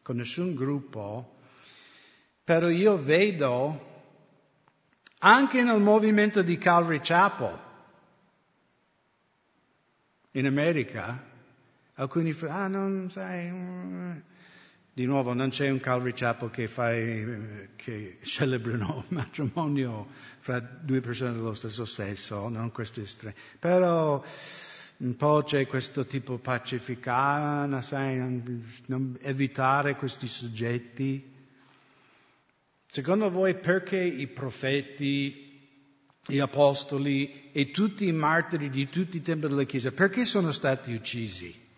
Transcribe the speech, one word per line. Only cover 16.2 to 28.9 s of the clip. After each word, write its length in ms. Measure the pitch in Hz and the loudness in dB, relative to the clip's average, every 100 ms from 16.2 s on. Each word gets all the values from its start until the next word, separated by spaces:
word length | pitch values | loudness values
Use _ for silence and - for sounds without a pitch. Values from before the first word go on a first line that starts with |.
| 123 117 117 | -2 -2 -6
che 180 | - 110 | -6 -6
fai, 1000 | - 117 117 113 113 110 110 110 104 98 - | -2 0 0 -2 -4 -6 -8 -10 -12 -16 -14
che 400 | - 107 101 - | -12 -10 -12 -14
celebrano 840 | - - 143 127 113 117 95 156 - | -10 -2 0 0 -2 -4 -4 -6 -6
<laughs> 20 | |
matrimonio 1000 | 175 123 - 139 170 156 143 127 110 101 - - - | -6 -6 -4 -4 -2 -2 0 -2 -6 -12 -18 -20 -14
fra 200 | - 123 | -6 -4
due 400 | 120 131 156 131 | -6 -12 -2 -2
persone 320 | 120 113 127 | -2 -4 -4
dello 220 | 117 113 | -2 -6
stesso 320 | 101 113 107 | -6 -8 -8
sesso, 640 | 110 - 98 101 - 104 110 | -8 -6 -6 -6 -8 -6 -6
non 220 | 113 117 | -6 -6
questo 300 | - 110 - | -6 -8 -8
è 40 | |
stre-, 280 | 101 - 110 - - - | -12 -12 -14 -16 -20 -4
però 640 | 170 180 180 170 156 139 - - - - - - - _ | 2 4 6 4 2 0 -4 -14 -14 -14 -14 -16 -18 _
un 180 | 123 | -6
po' 280 | 123 147 151 | 2 4 4
c'è 220 | 143 143 | 4 0
questo 400 | 135 135 123 - | 2 -2 -4 -4
tipo 340 | 131 139 117 123 | -4 -6 -6 -8
pacificana, 1400 | 127 123 - 123 123 120 131 123 139 147 147 147 143 135 | -4 -4 -2 -6 -6 -8 -2 2 2 2 0 -2 -2 -4
sai, 360 | 123 139 135 131 | -4 -4 -2 -2
non, 480 | 127 123 120 120 113 - | -2 -4 -6 -10 -10 -18
non 300 | - | -6